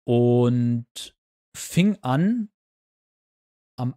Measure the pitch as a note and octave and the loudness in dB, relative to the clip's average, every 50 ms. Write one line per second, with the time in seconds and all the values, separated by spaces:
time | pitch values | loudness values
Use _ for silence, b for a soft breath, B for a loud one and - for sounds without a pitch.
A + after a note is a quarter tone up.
0 | _ - A#2+ A#2+ A#2+ A#2+ A#2+ B2 A#2+ A#2+ B2 B2 A#2+ A#2+ A#2+ A#2 A#2+ - - - | _ 0 2 2 4 4 4 4 2 2 2 0 0 0 -2 -4 -6 -10 -16 -18
1 | - - - _ _ _ _ _ _ _ - - - - - E3+ F#3 G#3+ G3+ - | -18 -18 -20 _ _ _ _ _ _ _ -20 -18 -16 -4 -2 0 0 0 0 -2
2 | - B2+ C3 D3 F3 G#3 A#3+ A#3+ G#3 - _ _ _ _ _ _ _ _ _ _ | -4 -2 0 0 0 0 -2 -4 -6 -10 _ _ _ _ _ _ _ _ _ _
3 | _ _ _ _ _ _ _ _ _ _ _ _ _ _ _ - B2+ B2+ - | _ _ _ _ _ _ _ _ _ _ _ _ _ _ _ -8 -8 -8 -8